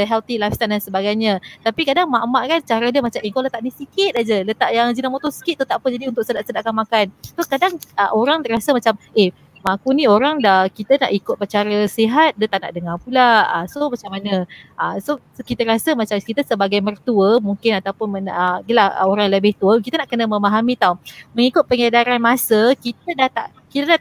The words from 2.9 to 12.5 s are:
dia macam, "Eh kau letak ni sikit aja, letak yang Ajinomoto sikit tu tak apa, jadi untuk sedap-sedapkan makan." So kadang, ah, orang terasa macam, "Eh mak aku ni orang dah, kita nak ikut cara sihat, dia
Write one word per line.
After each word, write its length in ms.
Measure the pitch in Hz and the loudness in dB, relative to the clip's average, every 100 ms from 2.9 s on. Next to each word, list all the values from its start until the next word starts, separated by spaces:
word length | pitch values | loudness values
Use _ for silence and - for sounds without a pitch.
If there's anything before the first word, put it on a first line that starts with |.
dia 80 | 269 | 0
macam, 180 | 240 226 | -2 -4
"Eh 140 | 208 | -6
kau 80 | 233 | -4
letak 240 | 262 233 | -4 -4
ni 80 | 247 | -8
sikit 400 | - 277 - 392 | -10 -8 -2 -2
aja, 320 | 247 226 208 | 0 0 0
letak 320 | 190 220 - 226 | -2 -2 0 2
yang 160 | 240 | 0
Ajinomoto 400 | 240 262 269 302 | 0 -4 -4 -6
sikit 320 | - - 320 | -6 -4 -4
tu 0 | |
tak 160 | 262 240 | -2 -2
apa, 80 | 262 | -2
jadi 240 | 240 262 | -4 -4
untuk 80 | 233 | -4
sedap-sedapkan 540 | 220 214 - 208 220 220 | -4 -4 -6 -6 -4 -2
makan." 280 | 220 220 196 - - | 0 0 0 -4 -12
So 160 | - 339 | -6 -4
kadang, 320 | 269 370 349 - - | 0 -2 -2 -8 -2
ah, 160 | 202 | 0
orang 320 | 220 247 320 | 2 2 0
terasa 320 | 262 226 254 254 | -2 -2 0 0
macam, 180 | 226 214 _ 220 | 0 -2 _ 0
"Eh 160 | 185 - _ _ | 2 0 _ _
mak 160 | 190 196 | -4 -2
aku 160 | 262 | 0
ni 160 | 277 269 | 2 4
orang 320 | 208 277 311 | 4 4 2
dah, 240 | 214 190 190 | 2 4 2
kita 320 | - 208 277 | -2 0 2
nak 160 | 269 | 2
ikut 240 | 202 - 214 202 | -2 -4 -6 -2
cara 400 | 208 208 208 208 | -2 0 0 0
sihat, 480 | - 220 262 320 | 0 2 4 2
dia 160 | 208 214 | 2 -2